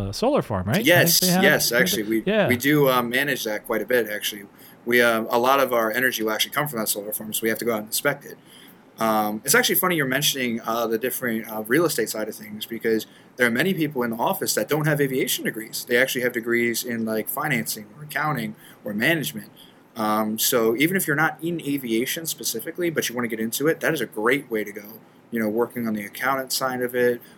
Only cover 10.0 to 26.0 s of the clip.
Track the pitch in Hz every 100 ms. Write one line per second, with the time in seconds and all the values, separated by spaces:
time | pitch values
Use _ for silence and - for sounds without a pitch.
10 | 131 135 147 139 123 117 113 113 113 113
11 | 123 - 127 110 104 107 107 143 160 131
12 | 110 110 107 - 107 107 - 113 117 110
13 | - - - - 120 120 180 165 151 139
14 | 120 113 143 190 117 - - 151 156 143
15 | 139 131 123 - 240 110 110 - - 123
16 | 131 127 120 120 117 117 117 113 123 117
17 | 113 110 104 - 151 123 110 110 107 -
18 | - 143 151 127 110 107 - - 110 104
19 | 131 165 120 107 101 - - - _ -
20 | 107 107 107 110 - 123 113 - 160 190
21 | 160 147 156 - 160 165 139 143 127 113
22 | 131 127 - - 113 113 - - 175 147
23 | - 123 117 110 113 - 143 156 123 156
24 | 110 110 113 143 - 110 101 101 104 -
25 | - - - 117 110 110 117 123 113 107